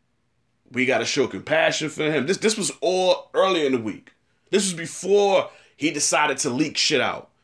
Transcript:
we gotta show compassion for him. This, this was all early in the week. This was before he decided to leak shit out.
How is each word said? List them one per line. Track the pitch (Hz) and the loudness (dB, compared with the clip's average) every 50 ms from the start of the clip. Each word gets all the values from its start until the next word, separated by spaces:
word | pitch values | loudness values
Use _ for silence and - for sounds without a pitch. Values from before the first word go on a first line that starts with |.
| _ _ _ _ _ _ _ _ _ _ _ _ _ - | _ _ _ _ _ _ _ _ _ _ _ _ _ -6
we | 123 123 127 | -2 0 2
gotta | 123 127 113 117 | 2 2 0 0
show | 113 - 147 127 104 | 0 0 0 0 0
compassion | - 92 - - 147 160 160 160 147 - 151 151 | -2 -8 -4 0 2 2 2 2 0 -2 -4 -6
for | - - 156 151 | -4 -4 -2 -2
him. | 156 147 123 147 | 0 0 0 -2
This, | 190 - | -2 0
this | - 214 214 220 | 0 -2 0 -2
was | 190 139 - - | -4 -6 -6 -4
all | - 170 185 185 185 180 180 - - - - | -4 -2 0 2 2 2 0 0 -2 -4 0
early | 147 185 190 185 170 151 | 2 2 2 2 2 2
in | 135 | 2
the | 131 120 | 0 0
week. | 110 107 90 - - - - _ _ _ _ _ _ - | -2 -4 -8 -10 -14 -20 -20 _ _ _ _ _ _ -2
This | - 202 202 | -2 0 0
was | 190 180 | -2 -4
before | 160 170 - - - - 185 196 202 202 196 196 175 - - - - - _ _ - | -6 -10 -10 -10 -8 -2 2 4 4 4 4 4 2 2 0 -6 -20 -20 _ _ -4
he | 139 156 | -2 -2
decided | 151 147 143 - - 160 151 147 143 160 | -2 0 0 0 2 2 2 0 0 -2
to | - 147 | -2 -2
leak | 120 127 156 147 - - | 0 -2 -2 -2 -2 -2
shit | - - 151 131 | 0 0 2 2
out. | 117 101 85 - - - _ _ | 0 0 -4 -6 -10 -16 _ _